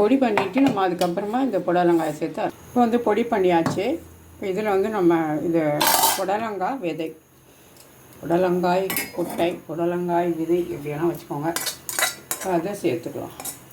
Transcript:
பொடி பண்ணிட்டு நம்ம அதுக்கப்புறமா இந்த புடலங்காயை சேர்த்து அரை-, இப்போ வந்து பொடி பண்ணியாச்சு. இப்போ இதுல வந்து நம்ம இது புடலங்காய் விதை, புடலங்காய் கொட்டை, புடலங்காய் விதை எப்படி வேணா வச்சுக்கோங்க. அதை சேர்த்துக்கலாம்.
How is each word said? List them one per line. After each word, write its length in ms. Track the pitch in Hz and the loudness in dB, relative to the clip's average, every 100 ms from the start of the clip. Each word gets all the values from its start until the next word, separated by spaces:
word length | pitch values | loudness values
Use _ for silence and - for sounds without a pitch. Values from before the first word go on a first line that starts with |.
பொடி 160 | 214 269 | 4 4
பண்ணிட்டு 420 | 247 202 196 262 277 | 4 2 0 2 2
நம்ம 160 | 202 190 | 2 0
அதுக்கப்புறமா 540 | 180 180 175 202 240 269 | 2 0 0 -2 -2 0
இந்த 140 | 196 175 | -2 0
புடலங்காயை 460 | 175 175 170 160 151 | 2 4 2 0 -4
சேர்த்து 240 | 160 185 175 | -6 -4 -6
அரை-, 120 | - - | -6 -4
இப்போ 140 | 247 233 | 2 2
வந்து 140 | 233 233 | 2 2
பொடி 180 | 208 233 | 2 2
பண்ணியாச்சு. 540 | 214 180 170 160 151 214 330 - - - | 2 4 4 2 0 -2 -4 -6 -20 -20
இப்போ 120 | - 202 | -10 -6
இதுல 160 | 185 214 190 | -2 0 2
வந்து 160 | 208 214 | 2 2
நம்ம 240 | 170 170 156 151 175 | 4 4 2 0 0
இது 140 | 165 156 147 - - - - | 2 2 2 2 4 2 0
புடலங்காய் 600 | 185 214 226 196 185 269 175 | -2 -2 -2 -4 -4 -4 -4
விதை, 240 | 156 160 - _ _ - - - - - - - - | -4 -6 -10 _ _ -20 -20 -20 -20 -20 -20 -20 -10
புடலங்காய் 640 | 147 170 185 180 180 180 190 - - - | 0 2 2 2 2 2 0 -4 -6 -6
கொட்டை, 340 | 170 - 170 180 - | -4 -2 -2 -4 -8
புடலங்காய் 640 | 160 170 175 175 170 175 160 | -4 -2 0 0 0 0 0
விதை 220 | 165 175 170 | 0 0 0
எப்படி 160 | 147 147 | -6 -6
வேணா 180 | 147 170 | -2 -2
வச்சுக்கோங்க. 380 | - - 143 160 170 - - - - - - - - 190 170 | -2 -6 -6 -4 -4 -6 -8 -8 -4 -4 -4 -10 -6 -2 0
அதை 160 | 180 202 | 0 -2
சேர்த்துக்கலாம். 520 | 165 123 143 123 117 - - - - | -2 -2 -6 -10 -10 -12 -12 -14 -18